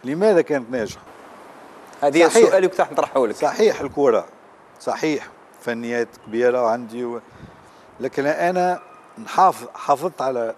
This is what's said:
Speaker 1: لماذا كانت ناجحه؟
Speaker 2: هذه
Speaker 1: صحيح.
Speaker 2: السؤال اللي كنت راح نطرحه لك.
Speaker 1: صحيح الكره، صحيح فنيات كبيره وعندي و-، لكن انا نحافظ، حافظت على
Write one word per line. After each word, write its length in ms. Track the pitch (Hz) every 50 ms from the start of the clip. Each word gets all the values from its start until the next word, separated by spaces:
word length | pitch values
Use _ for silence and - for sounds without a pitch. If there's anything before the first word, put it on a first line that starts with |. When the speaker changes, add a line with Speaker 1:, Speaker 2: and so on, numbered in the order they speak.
| -
Speaker 1:
لماذا 360 | 127 147 170 202 220 202 170
كانت 300 | 151 - 151 135 120 113
ناجحه؟ 320 | 131 123 107 98 - - - - - - - - - - - - - - - - - - - - - -
Speaker 2:
هذه 260 | 143 147 139 165 170 233
Speaker 1:
صحيح. 80 | -
Speaker 2:
السؤال 200 | 226 226 175 190
اللي 120 | 190 185 175
كنت 120 | - -
راح 120 | 175 -
نطرحه 340 | 147 135 147 - - 139 123
لك. 80 | 107 107
Speaker 1:
صحيح 460 | - 151 139 120 - 220 202 156 -
الكره، 460 | 147 135 - 143 139 131 113 196 - - - - - - - - - - _ -
صحيح 480 | - 127 101 - - 160 151 - - - - - - - - -
فنيات 480 | - 123 117 117 117 117 120 120 117 - - - -
كبيره 380 | 110 107 117 123 123 123 127 123
وعندي 400 | 110 113 123 120 107 113 123 123
و-، 160 | 117 120 113 - - - - - - - - - - - - - - - -
لكن 260 | 120 135 - 147 135
انا 540 | 147 156 156 170 175 185 180 180 180 180 - - - - - - - - 113
نحافظ، 480 | 110 - - - 185 185 - - 120 - -
حافظت 480 | - - - 143 123 156 180 151 -
على 320 | 139 135 127 120 117 113 110